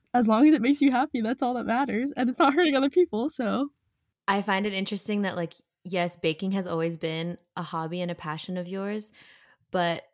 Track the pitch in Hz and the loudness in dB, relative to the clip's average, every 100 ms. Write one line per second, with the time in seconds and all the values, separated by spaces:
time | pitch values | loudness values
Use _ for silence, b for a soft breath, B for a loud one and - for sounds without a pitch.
0 | _ 247 220 220 302 302 240 285 277 247 | _ 2 4 6 6 6 4 4 4 4
1 | 302 247 220 254 247 247 214 233 269 208 | 0 -2 -2 -2 -2 -2 -2 0 0 -2
2 | 277 - 247 247 285 285 339 269 277 359 | -2 -2 0 4 4 4 4 4 2 2
3 | 349 214 277 - 220 202 285 _ _ _ | 2 2 -2 -2 -2 -2 -4 _ _ _
4 | _ _ - 202 208 190 208 190 196 202 | _ _ -2 -2 0 0 0 -2 -4 -6
5 | - 208 196 175 165 - _ _ 175 180 | -4 -2 -2 -2 -6 -8 _ _ -6 -2
6 | 175 - 165 160 190 196 180 165 165 165 | -2 -2 -4 -2 -2 -4 -2 -2 -2 -2
7 | 160 160 170 175 _ - 165 165 160 180 | -4 -4 -6 -8 _ -12 -8 -6 -6 -6
8 | 175 170 160 156 - 180 175 196 196 214 | -6 -6 -8 -10 -8 -8 -8 -8 -6 -8
9 | 214 - b b b b _ 185 170 165 | -10 -16 b b b b _ -2 0 -2
10 | - | -8